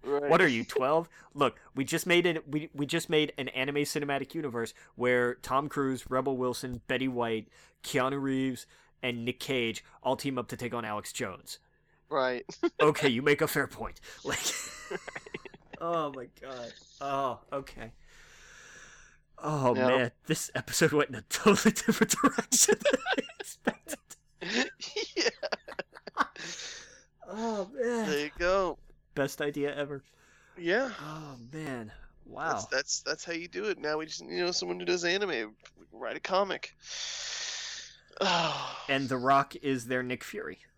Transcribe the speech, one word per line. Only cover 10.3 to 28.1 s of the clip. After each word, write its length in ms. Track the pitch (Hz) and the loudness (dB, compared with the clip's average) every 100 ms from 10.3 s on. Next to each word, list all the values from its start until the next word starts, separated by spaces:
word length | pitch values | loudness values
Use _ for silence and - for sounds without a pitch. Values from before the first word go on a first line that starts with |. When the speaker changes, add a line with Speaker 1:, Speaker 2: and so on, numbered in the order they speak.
| 131 | -2
Speaker 2:
up 100 | - | -4
to 80 | 113 | -6
take 180 | 123 | -4
on 120 | 120 110 | -4 -4
Alex 260 | 107 104 | -6 -6
Jones. 480 | - 113 92 - - _ _ _ _ _ | -6 -6 -6 -12 -16 _ _ _ _ _
Speaker 1:
Right. 360 | 147 131 123 - - | 2 2 0 -6 -2
<laughs> 160 | 339 _ | -2 _
Speaker 2:
Okay, 280 | 151 156 143 | 4 6 2
you 120 | 117 | 4
make 200 | 143 143 | 4 4
a 60 | 156 | 2
fair 200 | 151 131 | 0 -2
point. 320 | - 110 - - | -4 -10 -10 -18
<laughs> 120 | - | -12
Like, 160 | - 156 - - - - - | -6 -2 -2 -4 -8 -12 -8
Speaker 1:
Right. 100 | 175 - - - - - - - - | -8 -8 -14 -12 -14 -14 -20 -20 -8
Speaker 2:
oh 320 | 170 170 151 135 | -2 0 -2 -4
my 120 | 120 - | -12 -14
God. 320 | 135 131 117 - - - | -14 -10 -12 -14 -20 -8
Oh, 380 | 139 139 135 117 - | -2 0 0 -2 -6
okay. 400 | 139 135 - 117 - - - - - - - - - - - - _ _ - | -8 -6 -12 -14 -14 -20 -20 -20 -20 -20 -20 -20 -20 -20 -20 -20 _ _ -10
Oh 340 | 151 151 127 | -4 2 4
Speaker 1:
No. 140 | 123 127 | 6 6
Speaker 2:
man, 220 | 127 120 _ - | 6 2 _ -2
this 220 | 156 - - | -2 -2 -6
episode 380 | - - 160 | -4 2 4
went 160 | 147 143 | 4 2
in 60 | 117 | -2
a 60 | |
totally 500 | - - - 196 226 | -6 2 6 8 6
<laughs> 120 | 220 - | 4 2
different 260 | 220 220 - | 2 4 4
direction 540 | - - - 254 - 440 | 2 2 0 4 6 6
than 200 | - - 698 - | 4 2 0 -2
I 40 | - - | -4 -10
expected. 560 | - - - - - 302 _ - _ _ | -14 -4 -4 -4 -12 -14 _ -20 _ _
Speaker 1:
<laughs> 280 | 170 220 - - - - - - | -4 -2 -2 -4 -10 -6 -6 0
Yeah. 140 | 226 - - - - - - - - - - - 170 170 - - - - _ _ - | 0 0 -6 -6 -8 -12 -12 -12 -12 -2 -2 -4 -12 -10 -10 -12 -18 -20 _ _ -12
Speaker 2:
Oh 400 | 202 226 220 190 | -6 -2 -2 -4
man. 360 | 277 233 240 214 | -2 -2 0 0